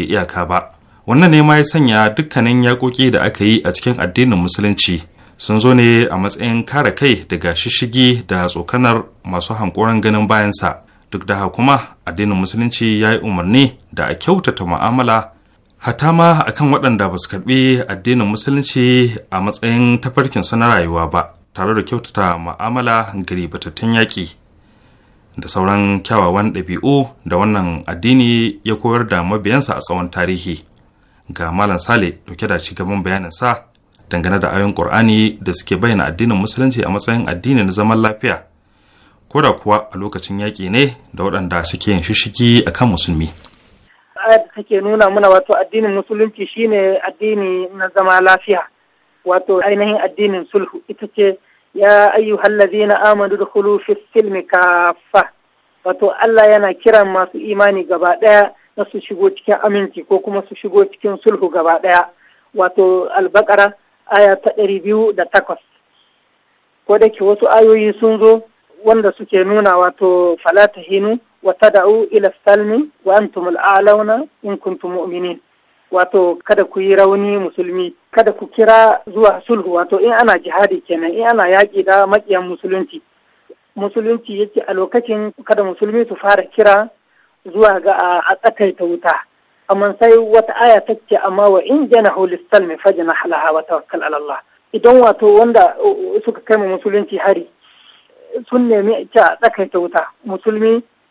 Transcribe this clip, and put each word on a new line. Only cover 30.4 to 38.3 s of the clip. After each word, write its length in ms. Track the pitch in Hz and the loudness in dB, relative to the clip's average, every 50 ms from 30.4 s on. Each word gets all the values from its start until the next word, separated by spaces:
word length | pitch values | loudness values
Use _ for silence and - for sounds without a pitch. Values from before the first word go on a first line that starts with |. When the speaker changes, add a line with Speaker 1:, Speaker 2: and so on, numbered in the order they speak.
| 85 92 82 - - _ _ _ _ _ _ _ _ _ _ _ _ - | -8 -10 -10 -12 -14 _ _ _ _ _ _ _ _ _ _ _ _ -16
Speaker 1:
Ga 220 | 90 - 85 82 78 | -12 -10 -8 -6 -4
Malam 260 | 92 104 101 92 87 | -2 -2 -2 -2 -4
Sale 320 | - - 117 113 95 85 - - _ | -2 -2 -2 0 -2 -2 -6 -10 _
ɗauke 200 | - 90 - 110 98 | -20 -14 -10 -6 -6
da 100 | 90 82 | -6 -6
ci 160 | - - 92 | -6 -10 -12
gaban 280 | - 95 95 101 101 87 | -10 -8 -6 -6 -6 -4
bayaninsa 600 | 92 95 98 92 85 - - 123 123 117 - - _ _ _ _ _ _ _ _ - | -4 -6 -6 -8 -10 -10 -6 -4 -4 -4 -4 -8 _ _ _ _ _ _ _ _ -8
dangane 300 | 85 87 82 90 98 95 | -6 -4 -2 -2 -2 -2
da 100 | 90 - | -2 -2
ayoyin 240 | - 95 101 101 95 | -2 -2 -2 -2 -4
Ƙur'ani 640 | - - - - 110 113 110 107 107 110 107 - - | -4 -4 -2 0 2 2 2 2 2 2 0 -2 -6
da 120 | - - - | -6 -6 -6
suke 220 | - - - 98 87 | -6 -6 -6 -4 -2
bayyana 240 | 117 117 110 95 67 76 | 0 0 0 0 -2 -2
addinin 260 | 82 87 117 117 110 | -4 -4 -2 -2 -2
Musulunci 460 | 92 101 110 - 123 131 131 120 117 - | -2 -4 -4 -4 -2 -2 -2 -2 -2 -4
a 60 | 82 | -4
matsayin 380 | 95 101 - 117 113 117 - - | -4 -4 -4 -2 -2 -2 -4 -6
addini 340 | 90 87 92 127 139 120 101 | -8 -6 -4 -2 0 0 0
na 60 | 95 | -2
zaman 280 | 92 104 104 110 113 110 113 | -2 -2 0 0 0 0 0
lafiya, 400 | 110 107 - - 117 | -2 -2 -4 -4 -4